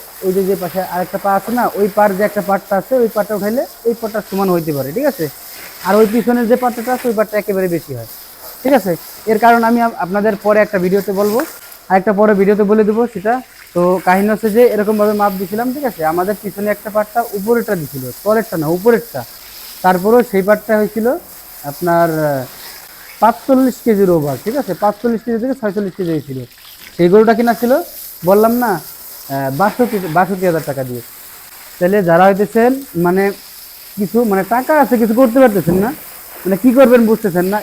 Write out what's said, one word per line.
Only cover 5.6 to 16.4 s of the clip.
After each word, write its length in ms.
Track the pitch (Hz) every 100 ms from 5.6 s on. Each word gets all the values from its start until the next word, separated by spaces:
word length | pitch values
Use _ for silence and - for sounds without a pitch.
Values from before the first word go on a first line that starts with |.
| - -
আর 120 | 180 202
ওই 100 | 220
পিছনের 360 | 233 220 240 226
যে 80 | 247
পাট্টাটা 380 | 247 240 233
আছে, 140 | 247 247
ওই 60 |
পাটটা 240 | 214 208 208
একেবারে 300 | 202 190 185
বেশি 280 | 170 - 123
হয়, 100 | 113 - - - - -
ঠিক 100 | 254
আছে। 220 | 277 190 165 - - 208
এর 140 | 220
কারণ 240 | 233 233
আমি 180 | 226 233
আপ-, 140 | 233 226
আপনাদের 380 | 175 202 208 202
পরে 160 | 208 214
একটা 200 | 208 196
ভিডিওতে 320 | 180 196 190
বলবো, 300 | 196 208 226 320 - - - -
আর 80 | 190
একটা 160 | 190
পরে 200 | 202 214
ভিডিওতে 300 | 196 196 208
বলে 200 | 202 220
দেবো 240 | 214 220 240
সেটা। 340 | 190 196 254 - - -
তো 260 | 175 180 185 180
কাহিনী 240 | 185 208
হচ্ছে 200 | 214 226
যে 180 | 208 240
এরকমভাবে 460 | 214 202 214 208
মাপ 200 | 208 202 190
দিছিলাম, 340 | 185 214 247
ঠিক 100 | 262
আছে। 220 | 277 175 156
আমাদের 300 | 170 185 202